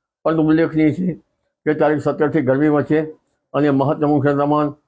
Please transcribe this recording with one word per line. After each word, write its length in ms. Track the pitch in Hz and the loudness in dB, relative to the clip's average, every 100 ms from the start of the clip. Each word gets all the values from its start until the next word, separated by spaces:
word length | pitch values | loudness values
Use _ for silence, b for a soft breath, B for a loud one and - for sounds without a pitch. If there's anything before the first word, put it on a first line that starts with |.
| _ _ | _ _
પરંતુ 180 | 156 160 | -4 0
ઉલ્લેખનીય 500 | 156 160 160 156 156 | 2 2 0 0 0
છે 200 | 143 185 - _ _ _ _ | 0 -4 -6 _ _ _ _
કે 100 | 151 | -4
તારીખ 280 | 156 151 151 | 0 0 0
સત્તરથી 400 | 147 135 151 160 | -2 -2 0 0
ગરમી 260 | 131 131 151 | 0 0 2
વધશે 320 | 147 - 151 156 - _ _ _ | 0 0 -2 -2 -10 _ _ _
અને 180 | 139 147 | -2 0
મહત્તમ 400 | 135 135 156 147 | 2 0 0 0
ઉષ્ણતામાન 600 | 147 143 143 143 151 147 143 | 2 0 0 0 0 -2 -6